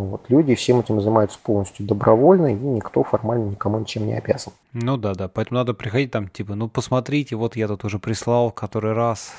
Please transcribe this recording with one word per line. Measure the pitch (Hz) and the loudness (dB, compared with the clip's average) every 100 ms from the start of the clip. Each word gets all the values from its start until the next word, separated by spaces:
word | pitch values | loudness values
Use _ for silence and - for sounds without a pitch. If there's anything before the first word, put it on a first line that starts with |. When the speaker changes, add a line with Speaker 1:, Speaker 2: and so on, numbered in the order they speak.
Speaker 1:
вот. | 98 104 - | -4 -6 2
Люди | 135 151 117 | 4 4 2
всем | - 123 | 4 2
этим | - 107 | 2 0
занимаются | 104 113 104 - | 2 4 2 -2
полностью | - 104 98 - 104 | -2 0 -2 -6 -4
добровольно, | 101 - 113 147 185 151 | 0 4 6 8 6 4
и | |
никто | 104 139 117 - - | 0 -2 -2 -2 0
формально | 135 120 113 120 104 | 0 0 0 -2 -2
никому | 101 101 110 | -4 -2 -2
ничем | 107 113 107 | -4 -4 -4
не | |
обязан. | 113 - - - - _ | -2 -2 -4 -6 -16 _
Speaker 2:
Ну | 117 120 135 | -6 -2 -2
да, | 107 | -2
да. | 92 95 | -4 -6
Поэтому | - 107 123 | -4 -4 -2
надо | 123 | -2
приходить | 107 113 113 135 | -4 -2 -2 0
там, | 113 98 | -2 -6
типа, | - 101 | -8 -8
«Ну, | 101 113 | -6 -4
посмотрите, | - - 127 127 147 139 110 | -4 -2 -2 0 -2 -2 -2
вот | 113 113 | -2 -2
я | 107 | -2
тут | 101 104 | -2 -4
уже | 101 | -6
прислал | - 110 - 120 120 | -4 -4 0 2 2
который | - 104 113 107 | -2 -6 -4 -2
раз», | 110 117 110 - | 0 0 -2 -8